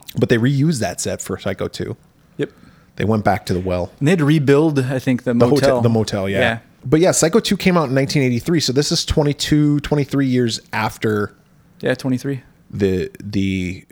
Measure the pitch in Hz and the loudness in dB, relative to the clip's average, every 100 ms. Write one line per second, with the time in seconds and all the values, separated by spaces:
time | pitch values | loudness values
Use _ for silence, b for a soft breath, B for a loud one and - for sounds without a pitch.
0 | - - 123 120 123 139 151 139 87 92 | -14 -4 0 2 2 2 0 0 -4 -6
1 | 98 92 - 92 98 98 95 - 92 117 | -6 -6 -8 -8 -8 -6 -8 -8 -10 -12
2 | _ _ _ - 143 - b b b - | _ _ _ -10 -10 -10 b b b -6
3 | 98 110 101 92 - 90 92 90 87 - | -2 0 0 -2 -2 -4 -2 -4 -6 -2
4 | 139 185 143 160 131 139 160 139 127 135 | 0 2 4 2 4 4 4 0 -2 -2
5 | 135 123 - 120 120 143 139 127 117 113 | -2 -2 0 2 4 4 4 4 2 2
6 | 107 101 98 98 120 117 - _ 131 156 | 0 -2 -2 0 0 -2 -8 _ 0 2
7 | 175 - - 226 - 202 185 180 139 135 | 4 4 2 2 0 0 2 2 2 0
8 | - 151 127 120 - 170 - 127 147 175 | 0 2 2 0 0 0 0 0 0 -2
9 | - - 147 110 - 151 147 147 - 147 | -2 0 0 -2 0 2 2 0 0 -2
10 | 135 139 135 123 120 110 - 107 107 - | 0 0 0 2 0 -2 -6 -4 -4 -2
11 | 113 104 101 - _ _ _ _ 131 127 | -2 0 -2 -8 _ _ _ _ -4 -2
12 | 135 127 139 135 - _ _ - 98 92 | -2 -4 -4 -8 -10 _ _ -2 0 0
13 | - - 104 101 98 95 90 92 - | -4 -8 -8 -4 -2 -2 -4 -8 -12